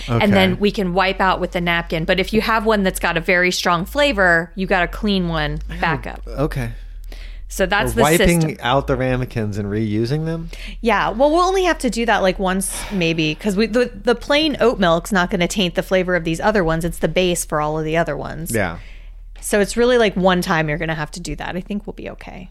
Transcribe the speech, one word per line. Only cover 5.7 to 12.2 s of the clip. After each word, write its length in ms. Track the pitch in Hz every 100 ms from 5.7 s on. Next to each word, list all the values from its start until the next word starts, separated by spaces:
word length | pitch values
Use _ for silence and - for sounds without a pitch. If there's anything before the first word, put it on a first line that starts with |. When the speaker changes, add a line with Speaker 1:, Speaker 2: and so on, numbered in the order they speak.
| 170
Speaker 2:
gotta 40 |
Speaker 1:
backup. 460 | 175 156 - 64 -
Speaker 2:
Okay. 440 | 117 151 139 120 117 - - - - - - -
Speaker 1:
So 180 | - 185
that's 240 | 202 127
Speaker 2:
We're 20 | 113
Speaker 1:
the 60 |
Speaker 2:
wiping 380 | 147 165 185 170
Speaker 1:
system. 140 | 156 127
Speaker 2:
out 220 | 120 135 135
the 80 |
ramekins 640 | 127 127 127 127 120 104 101
and 100 | 101
reusing 560 | 104 110 104 117 151 160
them? 240 | 165 165 - - -
Speaker 1:
Yeah, 280 | 233 202 156
well, 200 | 208 285
we'll 80 | 330
only 240 | 359 381
have 140 | 359 320
to 120 | 254
do 160 | 220 233
that, 120 |
like, 200 | 202